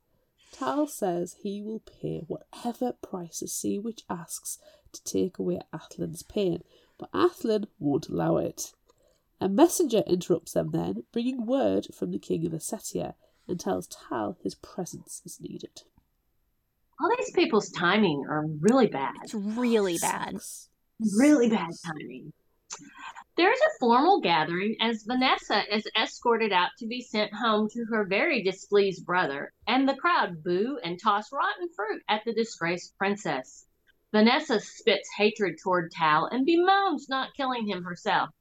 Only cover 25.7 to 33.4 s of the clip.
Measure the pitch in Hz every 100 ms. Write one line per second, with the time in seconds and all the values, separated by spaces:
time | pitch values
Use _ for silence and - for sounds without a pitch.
25.7 | 214 208 220 269 - 240 233 220 185 175
26.7 | - 226 247 233 214 208 214 240 214 214
27.7 | 240 226 220 202 196 320 269 185 185 -
28.7 | 202 196 175 - 180 160 139 143 _ -
29.7 | 254 269 269 349 330 208 170 165 175 226
30.7 | 285 170 180 220 202 214 277 359 415 349
31.7 | - 427 370 - 220 233 220 226 - 165
32.7 | 175 - - 196 202 180 135